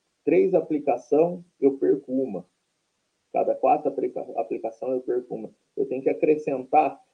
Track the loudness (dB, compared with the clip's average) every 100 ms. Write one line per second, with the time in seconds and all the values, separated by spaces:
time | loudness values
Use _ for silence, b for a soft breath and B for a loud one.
0 | _ _ 2 4 4 2 0 -2 0 -2
1 | 2 2 2 0 -14 0 0 2 2 0
2 | 0 -4 -2 -6 -12 _ _ _ _ _
3 | _ _ _ -2 0 2 2 2 0 -4
4 | -4 -6 -8 -6 -6 -6 -8 -8 -4 -4
5 | -2 -4 -4 -10 -12 _ _ -6 -4 -2
6 | -2 0 2 2 0 -6 0 2 2 -2
7 | _